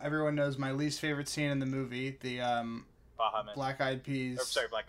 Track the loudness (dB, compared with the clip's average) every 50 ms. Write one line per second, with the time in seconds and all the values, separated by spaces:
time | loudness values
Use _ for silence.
0 | -2 0 2 2 2 2 4 4 2 2 2 0 -2 0 0 0 0 0 0 0
1 | 0 0 0 0 -2 -2 -2 0 0 2 2 2 0 0 0 -2 -2 -2 -2 -4
2 | -4 -4 -4 -6 -6 -6 -2 0 2 2 2 2 2 -2 -4 -8 -10 -14 -20 -20
3 | -20 -10 -2 0 0 2 2 0 -2 -4 -4 -2 -2 -2 0 0 0 0 0 -2
4 | -2 -2 -2 -2 -2 -2 -2 -2 -2 0 0 0 0 0 -2 -4 -4